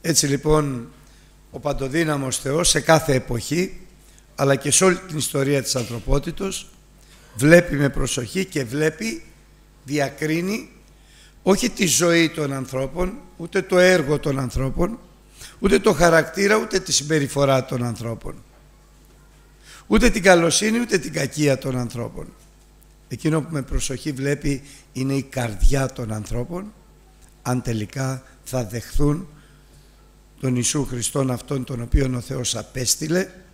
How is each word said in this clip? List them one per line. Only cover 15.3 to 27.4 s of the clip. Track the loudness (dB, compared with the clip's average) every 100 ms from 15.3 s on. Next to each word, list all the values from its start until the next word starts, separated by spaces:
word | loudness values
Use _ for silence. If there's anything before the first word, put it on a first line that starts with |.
| -20 -20 -2
ούτε | 2 4
το | 4
χαρακτήρα, | 4 6 4 2 -2 2 2
ούτε | 2 -4
τη | -2
συμπεριφορά | -4 0 0 0 0 2 2
των | 0 -4
ανθρώπων, | -4 -6 -8 -8 -10 -14 -20 -20 -20 -20 _ _ -20 -20 _ -20 _ _ -20 -20 0
ούτε | 4 4
την | 4
καλοσύνη, | 6 8 6 2 0 0
ούτε | 0 -2
την | -2
κακία | -4 -4 0 2 2
των | -2 -4
ανθρώπων. | -4 -6 -8 -10 -14 -18 -20 _ _ _ _ _ _
Εκείνο | -6 -2 -2
που | -2
με | -8
προσοχή | -4 -4 -4 -6 -6
βλέπει | -4 -2 -2 -2 -4 -6 -20 -14
είναι | -6 -2
η | -2
καρδιά | -4 -6 -6 4 6 6 0
των | -4 -6
ανθρώπων, | -6 -4 -6 -4 -8 -10 -16 _ -20 -20 _ -20 _